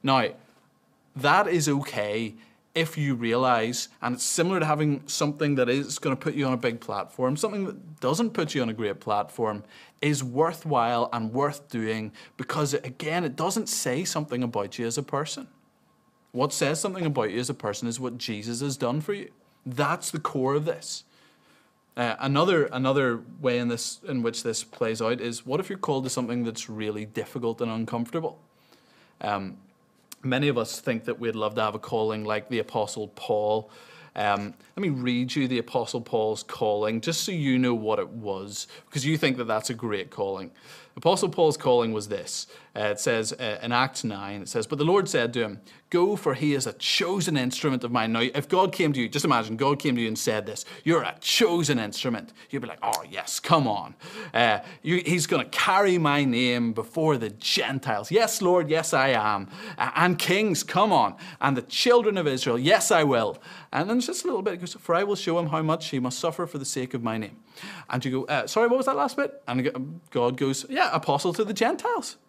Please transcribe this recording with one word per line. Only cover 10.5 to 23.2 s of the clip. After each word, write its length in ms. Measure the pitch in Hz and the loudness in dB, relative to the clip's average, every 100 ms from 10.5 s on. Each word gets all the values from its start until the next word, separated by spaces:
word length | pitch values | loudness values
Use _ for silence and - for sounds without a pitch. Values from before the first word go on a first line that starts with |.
| 160 160 139 117 120 120 | 0 -2 2 2 2 0
and 220 | 120 110 | -2 -4
worth 340 | 120 147 147 - | 0 -2 -2 -10
doing 440 | 117 110 110 107 - - - | -6 -2 -4 -6 -12 -20 -12
because, 340 | 127 160 147 | -6 -2 0
again, 520 | 143 127 127 151 170 | -2 -4 -8 -4 -2
it 120 | 165 143 | -2 -2
doesn't 320 | 165 196 214 | -2 -2 -2
say 360 | - - 127 | -4 -2 -2
something 380 | 180 160 151 123 | -2 -4 -4 -2
about 360 | 120 113 101 - | -2 -2 -6 -4
you 80 | 117 | -4
as 100 | 117 | -4
a 60 | |
person. 460 | - 139 156 - - _ _ _ _ _ _ _ _ | -4 -4 -4 -8 -14 _ _ _ _ _ _ _ _
What 220 | 123 143 | -2 -2
says 260 | - 143 160 | 2 0 0
something 240 | 208 185 | -2 -2
about 280 | 165 139 107 | -2 0 -2
you 60 | 104 | -2
as 120 | 123 | -4
a 40 | |
person 320 | - 110 101 120 | -4 -4 -4 -6
is 140 | 117 | -6
what 160 | 127 120 | -8 -8
Jesus 460 | 123 107 107 120 | -8 -6 -6 -6
has 160 | 143 127 | -4 -2
done 240 | 120 139 | -2 -2
for 100 | 151 | -2
you. 180 | 101 - _ _ _ - | -6 -8 _ _ _ -10
That's 440 | 123 143 175 - | -2 0 0 -4
the 80 | 160 | -4
core 360 | - 143 131 | -4 0 0
of 100 | 143 | 0
this. 400 | 151 - - - - _ _ _ _ _ _ _ _ | 0 -6 -8 -12 -14 _ _ _ _ _ _ _ _
Uh, 220 | - 120 110 | -4 -4 -2
another, 440 | 135 139 180 175 143 | 0 2 4 4 2
another 480 | 127 131 135 131 117 | 0 2 2 2 0